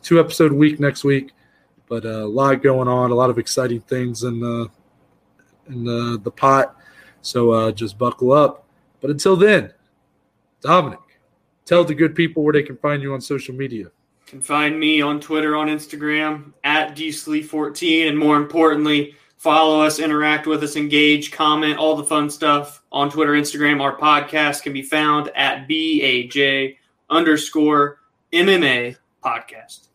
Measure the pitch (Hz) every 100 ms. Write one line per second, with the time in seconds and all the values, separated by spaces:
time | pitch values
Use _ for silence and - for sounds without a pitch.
0 | - 165 165 - 160 143 151 151 143 135
1 | 143 139 135 _ _ _ _ _ _ 117
2 | 110 110 107 113 139 135 139 131 123 123
3 | 123 120 127 117 117 - 127 117 - 127
4 | 123 113 123 117 120 117 113 _ _ _
5 | _ _ _ _ _ _ _ 127 117 120
6 | 120 117 98 - 135 135 - - - -
7 | - _ - 127 117 113 110 104 113 104
8 | 123 - 127 143 147 - _ _ _ _
9 | 135 143 190 185 208 196 101 _ _ _
10 | _ _ _ _ _ _ 135 180 143 98
11 | _ _ _ _ _ _ - 175 165 151
12 | 160 160 165 165 151 147 143 127 147 147
13 | 139 135 131 139 131 127 135 113 90 _
14 | _ _ _ 135 - 147 151 156 156 156
15 | 147 147 - 156 151 151 156 151 151 151
16 | 151 151 156 151 143 _ 143 151 156 147
17 | 156 151 - 151 151 156 151 - 175 160
18 | 160 147 151 147 147 165 160 151 151 147
19 | 147 - _ _ 160 156 156 156 151 151
20 | 156 151 151 151 151 151 147 151 147 147
21 | 151 147 147 - 156 151 156 147 156 151
22 | 143 151 147 - 160 147 143 - _ 139
23 | 143 151 147 147 143 143 147 147 139 -
24 | 151 147 143 156 151 143 - 139 135 156
25 | 151 147 147 - 139 139 135 160 160 151
26 | 135 127 123 139 139 135 135 135 _ _
27 | _ 156 160 151 - 160 151 147 143 -
28 | _ _ _ 170 190 190 147 123 120 123
29 | _ _ 131 117 - 113 117 - _